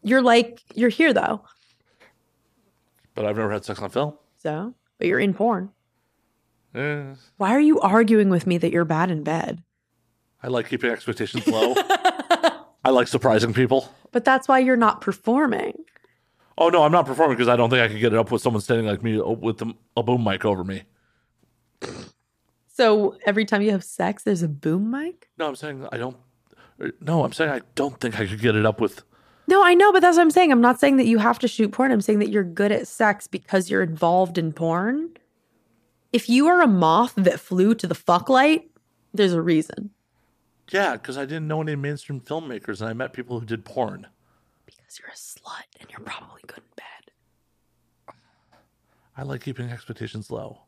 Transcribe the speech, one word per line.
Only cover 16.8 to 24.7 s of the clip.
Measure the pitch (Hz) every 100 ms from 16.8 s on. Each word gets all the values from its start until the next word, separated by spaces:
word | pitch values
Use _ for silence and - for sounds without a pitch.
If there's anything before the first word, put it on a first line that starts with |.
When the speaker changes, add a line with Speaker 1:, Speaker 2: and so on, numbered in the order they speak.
Speaker 2:
I'm | 151
not | 170 143
performing | 127 160 120
'cause | 120
I | 123
don't | 117
think | 127
I | 113
could | 107
get | 117
it | 110
up | 113
with | 117
someone | 135 113
standing | - 117 110
like | 101
me | 113 107
o-, | -
with | 113 113 107
the, | 113 110 _ -
a |
boom | 110 123
mic | 110 95 110
over | 95
me. | 90 95 - _ _ _ _ _ _ _ _ _ - - - _ _ _ _ _ _
Speaker 1:
So | - 233 214 196 - -
every | 202 208
time | 208
you | 208
have | 196
sex, | - - 185 202
there's | - 190
a | 170
boom | 143 156